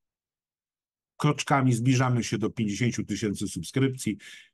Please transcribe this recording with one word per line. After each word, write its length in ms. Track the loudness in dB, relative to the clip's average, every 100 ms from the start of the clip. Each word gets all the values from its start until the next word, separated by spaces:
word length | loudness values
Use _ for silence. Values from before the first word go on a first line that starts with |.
| _ _ _ _ _ _ _ _ _ _ _ _
kroczkami 560 | 2 2 0 2 4
zbliżamy 520 | 2 4 2 4 2
się 140 | 0 -2
do 120 | -2
pięćdziesięciu 540 | -2 -2 0 0 0
tysięcy 440 | -4 -4 -2 -4 -6
subskrypcji. 680 | -8 -6 0 0 0 -4 -6 -10 -20 -20